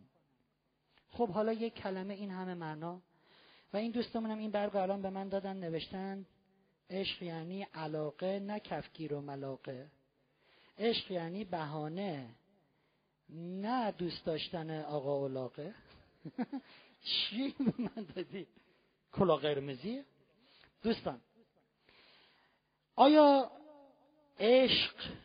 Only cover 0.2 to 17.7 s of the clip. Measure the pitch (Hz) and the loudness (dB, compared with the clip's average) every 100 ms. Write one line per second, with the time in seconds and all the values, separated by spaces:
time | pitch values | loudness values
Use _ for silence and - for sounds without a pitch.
0.2 | _ _ _ _ _ _ _ _ _ - | _ _ _ _ _ _ _ _ _ -2
1.2 | 233 185 214 226 226 - 196 190 196 196 | 0 2 0 0 -4 -4 -6 -4 -6 -8
2.2 | 202 185 185 175 160 151 165 180 - _ | -8 -6 -6 -6 -6 -6 -8 -8 -14 _
3.2 | _ - - - _ 202 226 233 233 233 | _ -20 -20 -20 _ -4 -2 -2 -2 -4
4.2 | 220 214 214 208 202 196 190 202 190 190 | -4 -4 -2 -2 0 0 0 0 -4 -6
5.2 | 196 196 190 196 170 160 - 190 190 196 | -4 -4 -4 -6 -4 -4 -6 -8 -6 -8
6.2 | 190 _ _ _ _ _ - 190 185 - | -12 _ _ _ _ _ -8 -6 -4 -6
7.2 | 175 165 165 190 196 156 156 156 151 - | -8 -8 -8 -8 -8 -8 -6 -4 -4 -4
8.2 | 185 196 202 208 - 156 - - 151 143 | -4 -4 -4 -8 -6 -8 -8 -8 -6 -6
9.2 | 143 139 135 131 143 127 151 _ _ _ | -6 -8 -8 -8 -10 -12 -14 _ _ _
10.2 | _ _ _ - - - 226 220 - 180 | _ _ _ -20 -18 -2 0 0 -2 -6
11.2 | 165 190 196 175 151 156 151 175 202 143 | -4 -6 -6 -4 -4 -4 -6 -4 -6 -6
12.2 | 117 120 _ _ _ _ _ _ _ _ | -10 -16 _ _ _ _ _ _ _ _
13.2 | - 160 170 190 208 254 214 - 175 - | -18 -12 -8 -6 -2 0 0 -2 -4 -4
14.2 | 180 156 - 170 160 156 147 147 135 143 | -2 -2 -2 -6 -4 -6 -4 -2 0 0
15.2 | 139 131 123 - 160 226 - - - _ | -2 -4 -6 -8 -12 -12 -20 -20 -20 _
16.2 | 156 - 233 269 - - - - - - | -12 -6 -6 -8 -12 -20 -20 -14 -4 -2
17.2 | - 208 277 - 247 | -2 -2 -4 -2 0